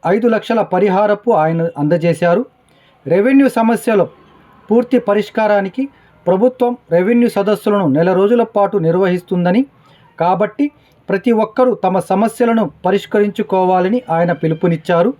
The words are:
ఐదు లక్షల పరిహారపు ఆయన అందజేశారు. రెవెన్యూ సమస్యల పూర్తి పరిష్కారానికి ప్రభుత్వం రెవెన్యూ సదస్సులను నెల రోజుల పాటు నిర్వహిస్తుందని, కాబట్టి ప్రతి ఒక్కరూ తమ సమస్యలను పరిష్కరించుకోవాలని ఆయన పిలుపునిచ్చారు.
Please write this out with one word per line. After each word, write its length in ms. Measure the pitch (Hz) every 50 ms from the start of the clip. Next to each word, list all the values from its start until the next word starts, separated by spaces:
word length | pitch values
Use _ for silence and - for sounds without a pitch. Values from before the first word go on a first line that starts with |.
| -
ఐదు 240 | 165 190 226 220 240 226
లక్షల 260 | 208 - - 233 220 196 - 185
పరిహారపు 580 | 185 190 202 185 190 214 208 208 202 - 240 226 160
ఆయన 240 | 156 160 165 165 165 170 - -
అందజేశారు. 640 | 147 151 165 170 156 170 165 160 175 170 175 214 262 - _ _ _ _ _ _ _ _ _ _ _ - 165
రెవెన్యూ 360 | 185 202 254 269 277 277 247 -
సమస్యల 480 | 233 226 226 233 - - 247 220 196 165 - - _ - _ - - _ _ _ - _ -
పూర్తి 300 | 208 240 247 247 269 240 - -
పరిష్కారానికి 760 | 202 214 208 - - 226 220 208 208 202 196 196 - - 269 277 _ _ _ _ _ _ _ 175
ప్రభుత్వం 420 | 180 190 226 254 254 - 240 240 240 240 _ _ 165
రెవెన్యూ 340 | 170 180 208 240 240 240 233 -
సదస్సులను 540 | - 202 196 208 202 - - 208 202 190 151 131
నెల 120 | 151 170 180 185 180
రోజుల 240 | 196 208 240 233 226 226 _
పాటు 220 | 208 202 196 - 202 160
నిర్వహిస్తుందని, 760 | 160 170 185 196 185 180 180 180 - 190 175 175 175 185 233 269 - _ _ _ _ - _ _ _ _ - 160
కాబట్టి 420 | 175 185 175 208 202 - - 285 294 _ _ _ _ _ _ _ -
ప్రతి 220 | 190 196 - 247 226 214 220
ఒక్కరూ 260 | 214 - - 254 254 214 - -
తమ 140 | 185 185 190 165 - 190
సమస్యలను 520 | 196 220 226 220 - 247 226 233 226 208 147 - - -
పరిష్కరించుకోవాలని 1120 | 180 190 202 - - - 214 208 208 202 - 214 - 196 185 185 185 185 185 180 185 220 247 - - 165
ఆయన 140 | 165 175 175 170 -
పిలుపునిచ్చారు. 720 | - 160 160 160 - 175 165 160 - - 175 170 175 226 277 _